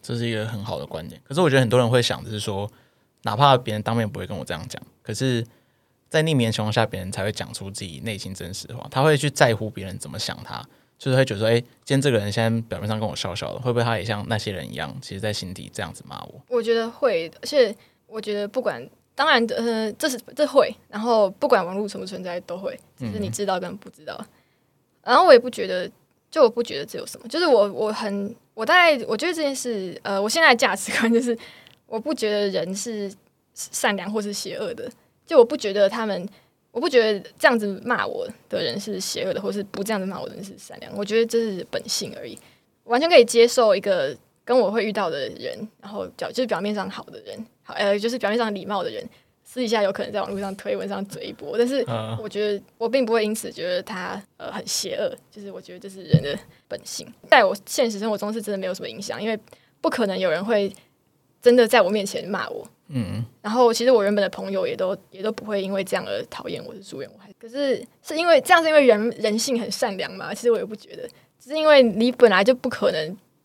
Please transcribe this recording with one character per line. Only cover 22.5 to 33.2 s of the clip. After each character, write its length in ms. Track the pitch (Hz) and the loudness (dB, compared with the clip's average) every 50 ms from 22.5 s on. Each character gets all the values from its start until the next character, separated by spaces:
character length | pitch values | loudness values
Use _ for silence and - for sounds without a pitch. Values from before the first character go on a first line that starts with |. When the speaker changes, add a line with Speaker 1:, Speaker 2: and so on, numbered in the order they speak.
| 175 | -12
Speaker 2:
会， 220 | 185 196 - - - _ _ _ _ | -8 -8 -10 -10 -10 _ _ _ _
Speaker 1:
嗯。 80 | 131 - | -10 -8
Speaker 2:
就 60 | 208 | -6
是 80 | 214 202 | -6 -6
你 60 | 190 | -6
知 160 | - - 208 | -4 -4 -2
道 140 | 196 190 180 | -2 -2 -2
跟 160 | 180 175 180 | -4 -8 -12
不 140 | 208 - - | -14 -16 -20
知 140 | _ - 156 | _ -18 -14
道。 140 | - - - 220 _ _ _ _ _ _ _ _ _ _ _ _ _ _ _ _ | -14 -12 -12 -14 _ _ _ _ _ _ _ _ _ _ _ _ _ _ _ _
然 120 | - 240 | 4 4
后 100 | 285 359 | 6 10
我 60 | 359 285 | 10 10
也 60 | 240 | 8
不 120 | 247 254 | 8 2
觉 160 | 233 - 190 | -6 -6 -6
得， 240 | 190 185 180 180 - - _ _ _ _ _ _ _ | -4 -4 -6 -6 -8 -12 _ _ _ _ _ _ _
就 120 | - 311 294 | 4 4 4
我 60 | 226 | 4
不 140 | 226 240 240 | 4 0 -6
觉 160 | - - 139 | -4 -4 -8
得 80 | 143 | -8
这 120 | 226 - - | -8 -10 -12
有 80 | - | -12
什 140 | - - - | -12 -16 -16
么， 80 | - 226 | -16 -6
就 100 | - 320 | -2 0
是 80 | 359 | 4
我， 240 | 330 262 214 202 202 190 | 4 6 6 4 2 0
我 200 | 120 214 214 214 | -4 -4 -4 -4
很， 420 | 208 226 208 202 202 202 202 233 _ _ _ _ | -4 -6 -6 -4 -4 -6 -8 -10 _ _ _ _
我 100 | - 220 | -8 0
大 100 | 226 330 | 2 4
概， 220 | 359 349 339 302 254 220 | 6 6 6 4 2 -2
我 80 | - 220 | -6 -4
觉 120 | 214 294 | -2 -2
得 80 | 349 359 | -4 -2
这 80 | 330 311 | -2 -2
件 120 | 277 269 | -4 -4
事， 440 | 254 - 247 233 202 185 180 170 - _ | -4 -6 -6 -6 -6 -6 -8 -10 -10 _
呃， 180 | - 196 196 | -4 -2 -2
我 80 | 202 220 | -2 0
现 140 | 226 330 330 | 2 6 6
在 60 | 302 | 6
的 60 | 247 | 6
价 180 | 233 269 208 190 | 6 4 0 0
值 160 | 196 - - - - | -2 -6 -4 -2 0
观 140 | 220 226 226 | 2 4 2
就 80 | 233 | 2
是， 160 | 262 240 233 220 - - - - - - _ _ _ | 2 0 -4 -4 -6 -20 -20 -20 -20 -20 _ _ _
我 140 | _ - - | _ -8 -6
不 140 | 220 294 311 | -4 -4 -4
觉 160 | - 226 214 | -2 -2 -2
得 180 | 208 208 208 202 | 0 0 -2 0
人 260 | 185 190 165 175 190 | -2 -2 -4 -4 -6
是 380 | 202 - 240 226 208 202 196 185 _ | -8 -8 -8 -8 -8 -8 -8 -10 _